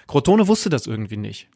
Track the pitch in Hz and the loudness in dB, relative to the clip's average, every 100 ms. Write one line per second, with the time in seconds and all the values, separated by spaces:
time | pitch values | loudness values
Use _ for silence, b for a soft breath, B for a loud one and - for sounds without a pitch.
0 | B 143 160 214 196 214 202 139 - 110 | B 0 4 4 4 2 2 -2 -4 -8
1 | 104 107 104 101 - | -8 -8 -10 -12 -20